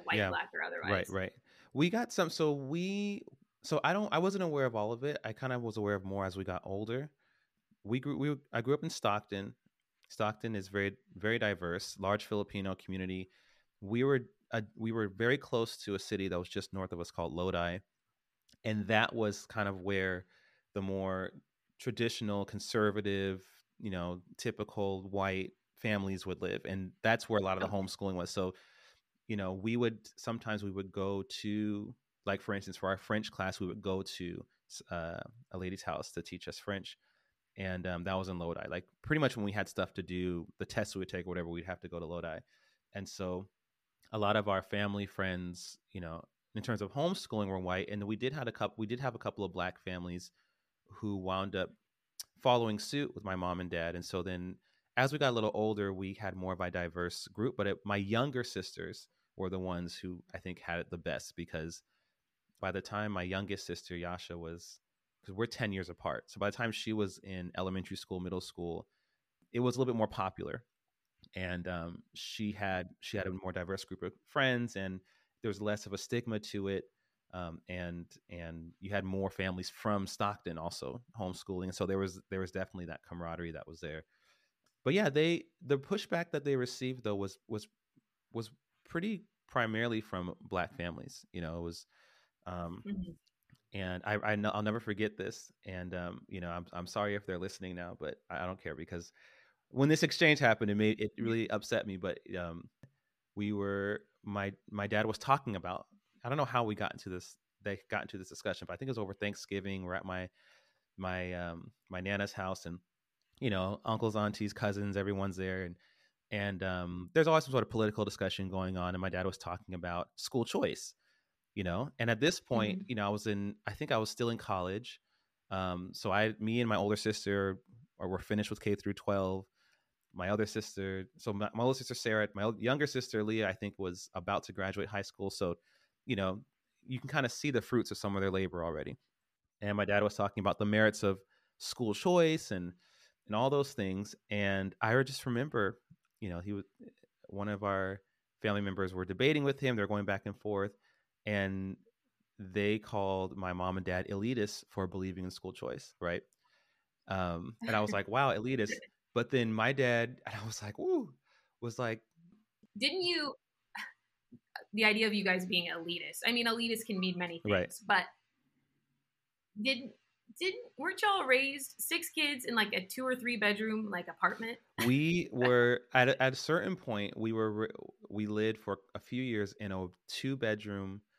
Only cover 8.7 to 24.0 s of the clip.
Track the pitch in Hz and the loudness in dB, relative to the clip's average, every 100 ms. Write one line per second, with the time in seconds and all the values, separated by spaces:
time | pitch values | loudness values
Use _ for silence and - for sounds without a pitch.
8.7 | 147 - - 110 104 - 101 101 - _ | 2 0 0 2 2 0 -4 -6 -10 _
9.7 | _ _ _ - - 107 107 113 104 95 | _ _ _ -10 -2 -2 0 -4 -4 0
10.7 | 101 98 98 _ - 107 113 107 95 87 | 2 2 0 _ -2 2 4 2 2 0
11.7 | 90 - - 95 104 - 104 98 101 95 | -2 -4 -2 2 2 2 -2 -2 -2 -4
12.7 | 95 - 95 92 92 92 _ _ _ _ | -4 -6 -4 -2 -4 -8 _ _ _ _
13.7 | - 98 117 135 135 107 _ - 117 104 | -12 0 4 6 4 2 _ -4 -4 -4
14.7 | - 113 113 104 98 117 143 - 120 113 | -4 -2 0 0 2 4 4 2 0 0
15.7 | - - 95 - 101 95 87 90 98 - | -4 -4 -2 -2 -2 0 -2 -2 -6 -6
16.7 | 98 92 85 82 - 85 80 92 87 87 | -4 -4 -6 -6 -4 -4 0 0 2 0
17.7 | 92 - _ _ _ _ _ _ _ 113 | -2 -8 _ _ _ _ _ _ _ -2
18.7 | 107 95 110 117 113 107 101 - 110 101 | 0 4 4 4 4 2 0 -6 -2 0
19.7 | 95 92 98 92 90 - _ _ _ _ | 0 0 2 2 0 -6 _ _ _ _
20.7 | 101 98 95 95 92 92 - - _ _ | -4 -2 0 0 -2 -4 -10 -20 _ _
21.7 | - 127 107 113 - 107 101 95 101 - | -10 -4 0 0 0 -2 -2 -2 -6 0
22.7 | 117 107 101 101 98 98 92 - - _ | 4 4 4 0 2 0 -2 -8 -20 _
23.7 | - 107 92 | -10 -4 -2